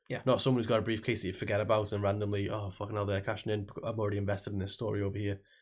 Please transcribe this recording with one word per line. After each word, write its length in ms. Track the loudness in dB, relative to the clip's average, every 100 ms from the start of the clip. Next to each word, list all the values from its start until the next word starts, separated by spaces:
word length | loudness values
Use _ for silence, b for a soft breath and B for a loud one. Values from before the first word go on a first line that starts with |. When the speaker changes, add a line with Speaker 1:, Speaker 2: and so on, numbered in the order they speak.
| -10
Speaker 1:
Yeah. 140 | -2
Speaker 2:
Not 160 | 2 4
someone 200 | 4 4
who's 80 | 4
got 100 | 2
a 40 |
briefcase 400 | 2 0 0 -2
that 60 | -2
you 40 |
forget 280 | -4 0 0
about 300 | 4 2 2
and 80 | 0
randomly, 480 | 2 2 0 0 0
"Oh, 220 | -2 -4
fucking 240 | -6 -4
hell, 120 | -2 0
they're 140 | 0
cashing 280 | 0 -4 0
in. 180 | -2 -2 -6
I'm 160 | -4 -2
already 200 | 0 0
invested 340 | 0 -2 -2
in 80 | -4
this 120 | -4
story 280 | -4 -2 0
over 160 | -2 -2
here." 220 | -2 -4 -8 b